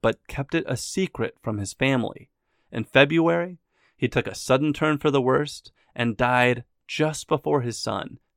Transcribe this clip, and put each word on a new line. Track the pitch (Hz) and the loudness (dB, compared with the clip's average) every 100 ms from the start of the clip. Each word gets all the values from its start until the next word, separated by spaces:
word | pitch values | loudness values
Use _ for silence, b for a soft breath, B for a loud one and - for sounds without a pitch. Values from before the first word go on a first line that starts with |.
but | 113 - - | -2 -2 -6
kept | - 135 | -10 -4
it | 165 - | -4 -4
a | 127 | -6
secret | - - 190 - 113 - | -6 -4 -4 -4 -8 -6
from | 117 104 | -8 -6
his | 98 | -6
family. | - 135 131 107 - - _ _ _ _ | -2 0 0 -2 -8 -18 _ _ _ _
In | - | -8
February, | 110 131 143 165 165 170 180 175 _ _ _ _ | 2 4 6 4 2 0 -2 -10 _ _ _ _
he | 123 | -4
took | 131 104 | -2 -4
a | |
sudden | 95 - 135 151 | -4 2 2 2
turn | 143 156 147 | 0 0 2
for | 151 | 2
the | 139 | 2
worst | 127 139 147 - - _ _ | 4 2 0 -8 -20 _ _
and | - 117 110 | -4 -4 0
died | 123 123 123 120 - _ - | 2 4 4 2 -4 _ -8
just | - 156 151 - | -2 -2 -2 -4
before | 151 151 147 | -2 2 0
his | 120 110 | 0 -4
son, | 117 98 - - _ | -6 -6 -8 -14 _